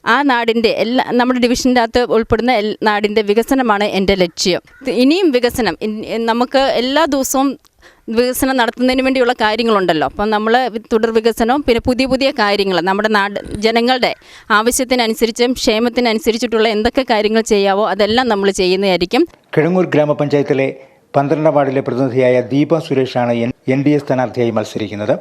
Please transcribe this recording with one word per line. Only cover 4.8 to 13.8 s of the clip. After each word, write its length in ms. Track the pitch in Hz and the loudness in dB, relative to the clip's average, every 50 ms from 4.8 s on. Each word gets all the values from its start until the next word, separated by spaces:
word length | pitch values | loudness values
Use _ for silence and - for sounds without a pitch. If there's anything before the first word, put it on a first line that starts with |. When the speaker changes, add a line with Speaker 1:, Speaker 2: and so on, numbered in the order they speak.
| 269 262 175 226 254 | -6 -4 0 2 4
Speaker 1:
ഇനിയും 260 | 269 320 370 403 330 247 | 4 4 4 2 2 2
വികസനം, 420 | 247 240 240 233 - 233 190 160 _ - | 2 0 0 -2 -2 -2 -2 -2 _ -6
ഇൻ-, 160 | 214 214 220 202 - 185 226 226 226 | -8 -6 -8 -8 -6 -6 -4 -2 -2
നമുക്ക് 320 | 226 240 247 247 - 262 269 262 - 226 | 0 0 -2 0 0 0 0 2 0 -2
എല്ലാ 240 | 240 254 277 294 330 302 285 | -2 0 0 0 2 2 0
ദിവസവും 360 | 277 262 - - 262 269 277 254 - _ _ _ _ _ - _ _ _ - 226 | -2 -2 -2 -2 0 0 -2 -4 -6 _ _ _ _ _ -20 _ _ _ -4 -2
വികസനം 400 | 226 247 254 254 - 285 262 262 262 | 0 0 0 0 -2 -2 0 0 0
നടത്തുന്നതിന് 440 | 233 226 - - 247 254 262 269 269 | 0 -2 -2 -2 0 0 0 0 0
വേണ്ടിയുള്ള 280 | 262 269 262 247 240 247 - | 0 0 2 0 0 0 0
കാര്യങ്ങളുണ്ടല്ലോ. 640 | 226 214 220 226 233 226 214 196 185 175 170 156 143 135 | 0 0 0 0 0 2 2 2 2 0 0 0 -2 -4
അപ്പം 160 | - - 202 220 214 | -4 -4 -4 -2 -2
നമ്മൾ 200 | 185 180 220 226 254 262 226 196 226 - _ | -2 0 0 0 0 0 -2 -6 -10 -6 _
തുടർ 180 | 240 214 220 226 226 | 0 0 0 2 0
വികസനവും 440 | 226 214 226 220 - 233 220 254 294 277 | 0 0 0 0 0 0 0 0 0 0
പിന്നെ 140 | - 233 233 - | 0 0 0 0
പുതിയ 180 | 262 254 226 262 254 | -2 0 0 0 0
പുതിയ 180 | 262 247 269 269 294 240 | 0 0 0 -2 0 0
കാര്യങ്ങൾ 360 | 214 202 202 202 196 196 185 170 165 190 | 0 0 2 0 0 0 0 0 0 0
നമ്മുടെ 200 | 190 202 208 214 220 | 0 0 0 0 0
നാട് 200 | 208 196 202 202 - - - - 214 208 | 0 0 -2 -4 -8 -8 -8 -8 -2 -2
ജനങ്ങളുടെ 460 | 220 226 233 | 0 0 2